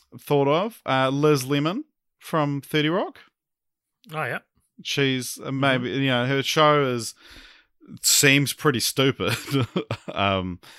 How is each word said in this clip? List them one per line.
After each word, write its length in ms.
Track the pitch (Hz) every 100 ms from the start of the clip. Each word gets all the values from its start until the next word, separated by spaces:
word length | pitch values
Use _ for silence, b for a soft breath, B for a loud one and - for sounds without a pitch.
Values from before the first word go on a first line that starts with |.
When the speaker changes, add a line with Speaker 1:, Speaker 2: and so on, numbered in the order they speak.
| - 123
Speaker 1:
thought 300 | - 147 139
of, 340 | 156 220 - -
uh, 220 | 131 131
Liz 360 | 139 151 147
Lemon 400 | 127 143 156 214 - _ _ _
from 400 | - 165 143 143
Thirty 280 | - 151 151
Rock. 300 | 180 339 - - _ _ _ _ _ _ _ -
Speaker 2:
Oh, 80 | 156
yeah. 140 | 131 160 - _ _ -
Speaker 1:
She's, 540 | - - 139 131 120 -
uh, 40 | 143
Speaker 2:
Mm-hmm. 120 | 135
Speaker 1:
maybe, 280 | 139 131 123
you 160 | 123 135
know, 200 | 123 127
her 160 | 139
show 440 | 131 156 151 147 135
is, 280 | 120 110 - B B B B B _ - -
seems 500 | - - 143 139 139
pretty 280 | - 151 123
stupid, 560 | - - 135 - 95 117 - 139 120
<laughs> 400 | - - - -
um, 460 | - 101 95 92 87 B